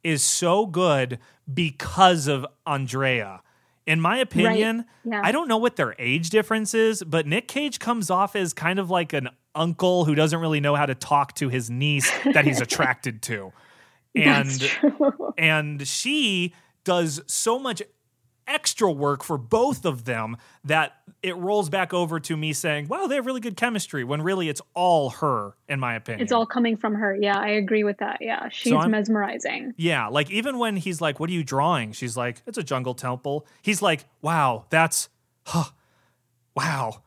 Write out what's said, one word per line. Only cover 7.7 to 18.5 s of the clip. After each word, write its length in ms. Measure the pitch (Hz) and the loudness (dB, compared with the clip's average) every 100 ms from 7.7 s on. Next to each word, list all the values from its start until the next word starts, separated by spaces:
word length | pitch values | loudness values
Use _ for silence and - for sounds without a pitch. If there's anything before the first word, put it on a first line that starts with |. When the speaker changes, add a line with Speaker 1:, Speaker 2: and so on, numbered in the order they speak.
| - | -4
Speaker 1:
comes 300 | - 233 180 | -4 -2 0
off 260 | 185 196 208 | 0 0 0
as 180 | 180 | -4
kind 240 | - 156 190 | -2 -2 0
of 100 | 185 | 0
like 240 | 180 170 | 0 0
an 160 | 147 127 _ _ 156 | -2 -4 _ _ -2
uncle 500 | 165 165 185 180 156 | -2 2 2 4 4
who 100 | 151 | 4
doesn't 240 | 156 165 | 4 2
really 200 | 165 151 | 0 0
know 160 | 143 147 | 2 2
how 100 | 143 | 0
to 100 | 127 | -2
talk 380 | - 143 135 - | 0 0 0 -2
to 140 | 139 | -2
his 200 | 127 113 | -2 -4
niece 420 | 120 147 147 - - 269 | -2 0 2 0 0 4
that 120 | 202 151 | 6 6
he's 160 | 131 | 2
Speaker 2:
<laughs> 0 | |
Speaker 1:
attracted 600 | 120 - 135 131 131 113 | -2 0 0 0 -4 -8
to. 280 | - 110 95 - - - - _ _ | -6 -6 -8 -18 -20 -20 -20 _ _
Speaker 2:
That's 480 | - 151 143 139 135 | 2 4 4 2 -2
Speaker 1:
And, 0 | 135 - 294 - | -2 0 0 2
Speaker 2:
true. 360 | 285 - - | 0 0 -8
<laughs> 40 | - | 0
Speaker 1:
and 500 | 160 156 151 147 139 | 2 2 0 -6 -6
she 640 | - 247 302 247 190 175 - _ _ | -6 -2 0 0 0 -2 -6 _ _
does 380 | - 180 170 147 - | 0 2 2 -2 -6
so 320 | - - 240 | -4 0 0
much 220 | 262 202 202 _ _ _ _ _ | -2 -6 -10 _ _ _ _ _
extra 440 | - | -6